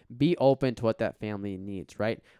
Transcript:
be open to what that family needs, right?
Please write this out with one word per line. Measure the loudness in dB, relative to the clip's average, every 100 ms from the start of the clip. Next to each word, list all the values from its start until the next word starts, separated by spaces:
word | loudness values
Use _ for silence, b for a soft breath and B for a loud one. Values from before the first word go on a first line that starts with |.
| -20 0
be | 0 4
open | 4 4 2
to | 0
what | 0 0
that | -2 -4
family | -8 -6 -6 -8
needs, | -8 -10 -10 -4
right? | -4 -4 b